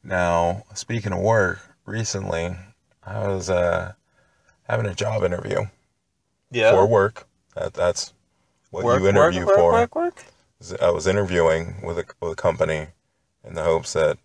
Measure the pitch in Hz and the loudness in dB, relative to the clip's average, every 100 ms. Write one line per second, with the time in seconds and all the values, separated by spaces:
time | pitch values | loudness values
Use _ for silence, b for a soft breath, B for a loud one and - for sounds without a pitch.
0 | 92 92 87 85 85 95 - - - 113 | -4 -2 2 2 0 -2 -10 -18 -8 -6
1 | 101 90 101 113 92 90 - _ - 110 | -4 -2 2 2 2 -2 -16 _ -10 -8
2 | 107 98 98 82 85 90 95 _ _ _ | -6 -6 -6 -4 -6 -8 -16 _ _ _
3 | - 107 101 95 87 90 87 85 90 - | -12 -6 -4 -4 -2 0 2 0 -4 -14
4 | _ _ _ _ _ _ - 113 107 87 | _ _ _ _ _ _ -4 -2 -2 -4
5 | 104 107 90 87 - - 104 _ _ _ | -4 0 -2 -2 -4 -4 -4 _ _ _
6 | _ _ _ _ _ 120 110 92 101 110 | _ _ _ _ _ 2 4 6 6 4
7 | 101 - - _ _ - 90 - 90 - | 2 -2 -20 _ _ -10 -8 -2 -2 -2
8 | - _ _ _ _ _ _ - 117 123 | -10 _ _ _ _ _ _ -4 0 2
9 | 196 196 170 185 196 196 - 226 240 311 | 4 6 4 2 2 4 6 4 2 -2
10 | 349 - - _ _ _ - 90 87 87 | -4 -6 -20 _ _ _ -14 -2 0 0
11 | 87 101 95 87 82 80 85 92 85 85 | 0 0 0 2 2 2 -4 -10 -8 -8
12 | - - 85 80 87 82 80 78 76 _ | -8 -10 -10 -2 -2 0 -2 -2 -8 _
13 | _ _ _ _ - 82 80 80 - 80 | _ _ _ _ -14 -4 0 0 -2 0
14 | 76 - | 0 -2